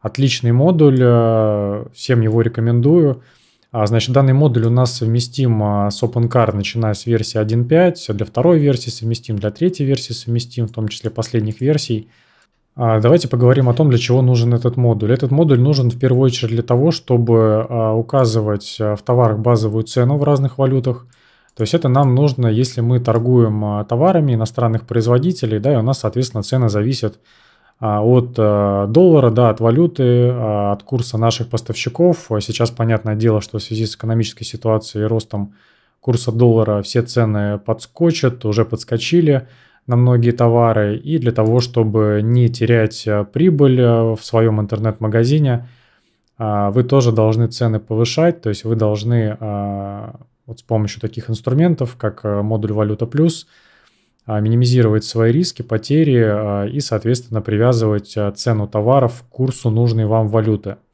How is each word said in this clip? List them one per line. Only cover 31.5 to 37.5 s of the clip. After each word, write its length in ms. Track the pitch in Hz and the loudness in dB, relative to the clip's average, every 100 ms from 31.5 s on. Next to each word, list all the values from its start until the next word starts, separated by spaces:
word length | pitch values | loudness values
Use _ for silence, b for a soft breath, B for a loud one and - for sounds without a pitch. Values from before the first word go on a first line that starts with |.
| 117 - 107 - - 175 165 - | -6 -6 -8 -8 0 0 0 -2
А 80 | 107 | -6
сейчас, 320 | - 110 117 | -4 -2 -4
понятное 420 | 120 117 113 107 | -2 -2 0 -2
дело, 260 | 107 117 107 | -2 0 0
что 180 | - 107 | -2 -10
в 40 | |
связи 240 | - 107 110 | -8 -6 -6
с 80 | |
экономической 480 | - 113 113 107 - | -6 -4 -2 -2 -6
ситуацией 600 | - 113 113 110 - 107 | -14 -8 -2 -2 -2 -6
и 20 | 107 | -2
ростом 480 | 113 107 104 101 b b b b b | -2 -4 -8 -8 b b b b b
курса 320 | - 117 - | -2 -2 -2
доллара 500 | 113 120 113 110 104 | 2 4 4 2 -2
все 200 | 101 120 | -2 -4
цены 540 | 120 - 113 107 101 | -2 -2 0 0 -2